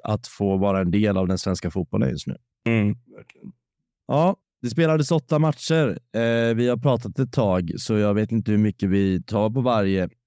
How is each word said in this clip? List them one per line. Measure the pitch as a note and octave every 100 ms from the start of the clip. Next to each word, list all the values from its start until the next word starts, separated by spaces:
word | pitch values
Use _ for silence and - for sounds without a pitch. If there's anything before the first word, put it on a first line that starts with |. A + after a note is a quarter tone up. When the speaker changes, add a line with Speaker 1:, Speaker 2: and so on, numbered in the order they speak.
Speaker 1:
att | - G#2+ -
få | - G2+ F#2+
vara | G2+ F#2+
en | F2+
del | G#2 G#2 F#2+
av | F#2
den | F#2
svenska | - F2+ F2
fotbollen | F#2 E2+ - C2
just | - -
nu. | - _ _ A#2
Speaker 2:
Mm, | A2+ G#2 A2 _ G#2+
verkligen. | A2 _ - - _ _ _ _ -
Speaker 1:
Ja, | C3+ F3 G3 _ _
det | B2
spelades | B2 D#3+ D#3+ C#3+
åtta | D#3+ - D3+
matcher. | D#3 - - D#3+ C3+ - - A2+
Eh, | A#2 A#2 A#2 A2+
vi | B2
har | A#2+
pratat | C#3 A#2+ A2+ -
ett | C3
tag, | - G#2 F#2 E2+ -
så | -
jag | G#2+ G#2
vet | G2+ G#2+
inte | A2+ G#2+
hur | G#2
mycket | G#2+ - G2
vi | G2 G2 F#2
tar | - A2 G#2+
på | B2+
varje. | B2 A2 G2 F#2+ F2+ -